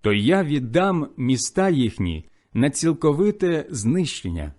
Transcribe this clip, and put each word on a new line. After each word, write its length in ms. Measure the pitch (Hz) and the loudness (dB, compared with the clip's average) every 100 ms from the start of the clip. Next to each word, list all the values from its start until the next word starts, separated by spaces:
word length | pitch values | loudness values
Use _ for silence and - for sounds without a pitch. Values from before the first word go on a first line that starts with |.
то 120 | 107 | 0
я 320 | 104 110 190 | 2 2 2
віддам 640 | 160 147 123 131 196 180 139 - | 0 -2 0 0 2 0 -4 -4
міста 520 | 127 131 - - 190 | 0 0 0 0 2
їхні 560 | 156 117 - 92 78 - _ _ | 2 0 0 -4 -4 -10 _ _
на 160 | 113 139 | 0 0
цілковите 960 | 139 160 156 156 147 202 208 185 160 - | 2 -2 2 2 4 2 2 0 0 -4
знищення. 800 | 143 107 170 165 - 95 82 73 | -4 0 0 0 -4 -6 -6 -8